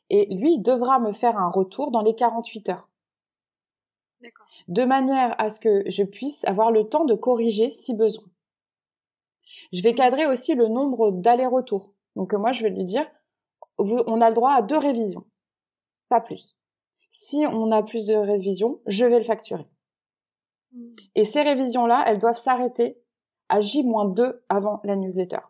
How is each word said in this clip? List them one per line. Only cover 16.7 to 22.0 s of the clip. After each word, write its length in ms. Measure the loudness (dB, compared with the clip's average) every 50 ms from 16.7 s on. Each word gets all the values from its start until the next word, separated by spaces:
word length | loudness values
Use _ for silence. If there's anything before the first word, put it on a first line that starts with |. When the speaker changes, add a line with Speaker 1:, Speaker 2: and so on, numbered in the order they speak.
| _ _ _ _ _ _ _ _
Speaker 1:
Si 340 | -20 -20 -14 -6 -2 -2 -2
on 240 | 0 -2 -2 0 0
a 100 | 0 0
plus 240 | 0 -2 -6 -8 -2
de 80 | 0 0
révisions, 640 | 0 2 0 -2 -2 -2 -4 -2 -2 -2 -4 -4 -6 _
je 180 | -8 -2 0 2
vais 120 | 4 4 2
le 60 | 2
facturer. 420 | 0 -4 -6 -6 -10 -12 -12 -12 -16 _ _ _ _ _ _ _ _ _ _ _ _ _ _ _ _ _ _ _ _
Speaker 2:
Mhm. 240 | _ -20 -20 -20 -20 -20 _ _ _
Speaker 1:
Et 100 | 2 2
ces 180 | 2 2 0
révisions-là, 640 | 2 2 2 0 -2 -2 0 0 2 4 4 2